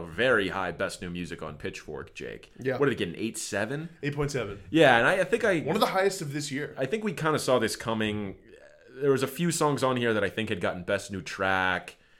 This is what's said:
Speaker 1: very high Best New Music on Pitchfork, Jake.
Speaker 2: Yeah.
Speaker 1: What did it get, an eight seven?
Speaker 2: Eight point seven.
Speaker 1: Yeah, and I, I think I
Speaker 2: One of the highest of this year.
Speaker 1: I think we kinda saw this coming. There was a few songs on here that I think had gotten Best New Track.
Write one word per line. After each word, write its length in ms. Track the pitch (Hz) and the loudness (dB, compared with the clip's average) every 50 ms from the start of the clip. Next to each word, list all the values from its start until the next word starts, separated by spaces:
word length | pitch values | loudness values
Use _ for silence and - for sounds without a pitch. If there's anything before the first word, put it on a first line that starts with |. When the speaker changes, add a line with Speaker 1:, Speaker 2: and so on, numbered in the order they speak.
| 85 | -4
Speaker 1:
very 440 | 82 80 92 120 135 120 107 98 87 | -10 -4 0 2 4 4 4 2 0
high 240 | 82 95 92 90 82 | -2 -4 -4 -4 -4
Best 280 | - 98 87 - - 98 | -4 -4 -4 -4 -8 -10
New 80 | 87 | -8
Music 300 | 87 90 87 80 85 80 | -6 -6 -6 -8 -8 -10
on 140 | 80 78 76 | -10 -12 -12
Pitchfork, 640 | 71 - 95 - - - - 73 69 69 - - | -10 -10 -10 -10 -10 -14 -12 -12 -12 -12 -12 -14
Jake. 340 | - 65 58 50 - - - _ - | -12 -12 -12 -12 -14 -18 -20 _ -8
Speaker 2:
Yeah. 200 | 117 131 127 120 | -4 -4 0 2
Speaker 1:
What 80 | 143 | 2
did 80 | 135 113 | 2 2
it 40 | 92 | 0
get, 100 | 101 87 | -2 -4
an 40 | 80 | -2
eight 220 | - 110 113 113 - | -4 -6 -6 -4 -6
seven? 520 | - - 104 98 107 107 139 147 165 170 - - - | -8 -4 -2 -2 -2 -2 -4 -8 -8 -12 -12 -6 -6
Speaker 2:
Eight 140 | 143 143 | -6 -2
point 160 | 147 143 139 - | -2 -4 -2 -2
seven. 260 | 127 113 101 101 104 - - | -4 -4 -6 -8 -12 -10 0
Speaker 1:
Yeah, 280 | 120 160 156 131 120 117 | 6 8 8 10 8 8
and 80 | 123 | 6
I, 140 | 147 185 196 | 4 4 2
I 40 | 180 | 2
think 200 | 180 226 247 240 | 0 0 0 2
I 160 | 214 185 156 | 2 0 2
Speaker 2:
One 160 | 127 135 180 | 0 0 2
of 40 | 220 | 2
the 60 | - | 2
highest 340 | - 143 151 190 196 190 - | 2 2 2 2 2 0 -2
of 120 | 165 139 139 | -8 -6 -6
this 180 | 151 143 - | -6 -6 -4
year. 240 | 131 139 147 - - | -6 -6 -6 -8 -6
Speaker 1:
I 80 | - 135 | -6 -4
think 200 | - 214 220 214 | -2 -2 -2 -2
we 80 | 208 160 | -4 -4
kinda 260 | - 156 156 151 131 | 0 0 2 2 2
saw 220 | - 143 127 120 | 2 4 4 4
this 160 | 110 104 - | 4 2 -2
coming. 640 | - - 117 113 110 107 107 104 104 104 95 92 - - - 90 - - 71 76 76 85 101 127 127 | -4 -4 -4 -2 0 0 0 -2 -2 -6 -8 -10 -14 -18 -20 -20 -20 -20 -20 -20 -20 -20 -20 -8 -2
There 120 | 143 139 135 | 2 4 4
was 100 | 123 135 | 4 2
a 60 | 131 | -2
few 240 | - - 175 170 151 | -2 0 0 0 2
songs 320 | - 156 147 143 123 131 | 2 2 2 2 2 2
on 120 | 131 127 | 2 2
here 160 | 123 120 117 110 | 2 2 2 2
that 100 | 107 101 | 2 2
I 60 | 92 | 0
think 180 | - - 110 110 | 0 -2 -2 -2
had 120 | 110 92 | -2 -2
gotten 220 | 107 98 80 92 85 | -2 -2 -2 -2 -2
Best 300 | 101 101 95 - - 101 | -2 -2 -2 -2 -4 -8
New 100 | 95 78 | -8 -8
Track. 720 | - - - 95 95 95 92 92 92 90 87 - - - _ _ _ _ _ | -8 -4 -2 0 2 2 2 2 2 0 -2 -4 -8 -18 _ _ _ _ _